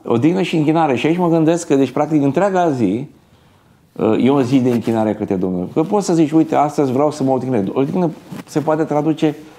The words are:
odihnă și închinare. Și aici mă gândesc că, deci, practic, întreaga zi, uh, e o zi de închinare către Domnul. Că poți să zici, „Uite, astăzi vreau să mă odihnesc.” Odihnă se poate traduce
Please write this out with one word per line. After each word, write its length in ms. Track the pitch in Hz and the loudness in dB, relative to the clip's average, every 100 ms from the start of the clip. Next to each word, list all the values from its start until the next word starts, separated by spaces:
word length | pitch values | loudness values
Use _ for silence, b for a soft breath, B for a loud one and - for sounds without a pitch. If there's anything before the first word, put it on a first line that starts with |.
odihnă 380 | - 117 147 185 | -4 0 2 2
și 140 | 180 170 | 0 0
închinare. 400 | 147 160 160 120 | 2 2 2 0
Și 100 | 147 | 0
aici 100 | 175 | 0
mă 120 | 175 | 2
gândesc 380 | 165 156 170 170 | 2 2 0 0
că, 80 | |
deci, 160 | 139 131 | 0 2
practic, 320 | 135 151 156 | 0 0 2
întreaga 480 | 139 135 196 185 175 | 2 2 0 2 0
zi, 360 | 135 104 107 143 - b b b b b b _ | 0 0 -2 -6 -16 b b b b b b _
uh, 320 | - 110 110 | -4 0 2
e 60 | 123 | 2
o 120 | 143 | 2
zi 180 | 120 139 | 2 2
de 100 | 123 | 2
închinare 440 | 120 107 113 110 | 0 0 -2 0
către 200 | 101 104 | -2 -4
Domnul. 340 | 98 92 92 90 | -2 -2 -4 -4
Că 100 | 151 | -2
poți 240 | 160 208 190 | 0 -2 0
să 80 | |
zici, 160 | 165 151 | 2 2
„Uite, 240 | 156 156 | 2 2
astăzi 380 | 135 147 147 139 | 2 0 0 0
vreau 180 | 123 147 | 2 0
să 120 | 147 | 0
mă 80 | 131 | -2
odihnesc.” 380 | 131 127 120 95 | -2 -2 -2 -2
Odihnă 380 | - 139 185 170 165 - - - | -2 -2 0 -2 -4 -16 -18 -8
se 140 | 156 | -4
poate 220 | 151 156 | -2 -2
traduce 520 | 156 147 151 147 156 147 B | 0 -2 -2 0 -2 -4 B